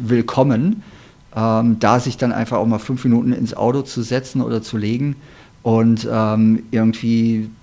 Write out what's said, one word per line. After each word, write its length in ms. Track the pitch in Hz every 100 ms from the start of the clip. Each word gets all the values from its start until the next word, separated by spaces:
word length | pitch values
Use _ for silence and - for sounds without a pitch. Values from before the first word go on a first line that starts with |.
willkommen, 800 | 117 120 113 - 135 117 170 220 - - - - - 110
ähm, 420 | 113 113 117 110
da 180 | 113 123
sich 160 | 123 -
dann 160 | 123
einfach 260 | 110 113 117
auch 80 | 113
mal 140 | 107
fünf 240 | - 127
Minuten 300 | 127 117 123
ins 200 | 123 113
Auto 280 | - 113 139
zu 200 | 135 -
setzen 380 | 113 123 131 135
oder 200 | 117 113
zu 160 | 113 113
legen 400 | 104 120 143 139 - - - -
und, 460 | 117 113 117 113 113
ähm, 540 | 113 110 110 110 110 -
irgendwie 800 | 113 113 110 117 117 113 110 110 -